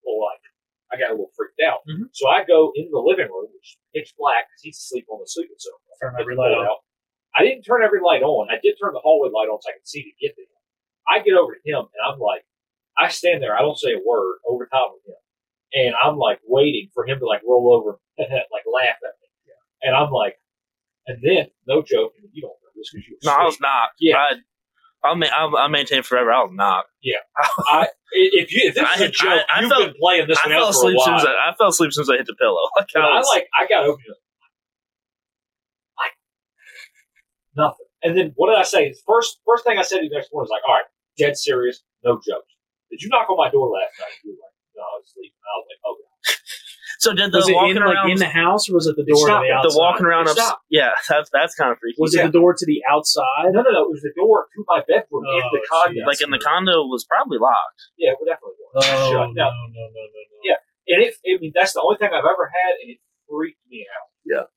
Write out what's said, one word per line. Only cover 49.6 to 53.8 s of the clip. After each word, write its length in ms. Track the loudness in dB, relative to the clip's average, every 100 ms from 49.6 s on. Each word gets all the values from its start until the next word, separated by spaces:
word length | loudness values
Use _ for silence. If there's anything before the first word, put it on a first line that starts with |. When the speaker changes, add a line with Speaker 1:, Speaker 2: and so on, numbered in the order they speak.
| 2
Speaker 2:
the 80 | 4
walking 280 | 2 2 2
around 200 | 2 2
Speaker 1:
It 80 |
Speaker 2:
ups-, 80 | 2
Speaker 1:
stopped. 200 | 0 -2 _
Speaker 2:
yeah, 200 | 2 2 0 0
that's, 240 | -2 0
that's 240 | 0 0
kinda 200 | 0 -2 -2
freaky. 160 | -6 -2
Speaker 3:
Was 120 | 0
it 80 | 2
Speaker 1:
Yeah. 40 | 2
Speaker 3:
the 80 | 6
door 160 | 4 4
to 60 | 0
the 160 | -2 2
outside? 640 | 0 0 -2 0 0 2
Speaker 1:
No, 80 | 2
no, 80 | 2
no. 120 | 2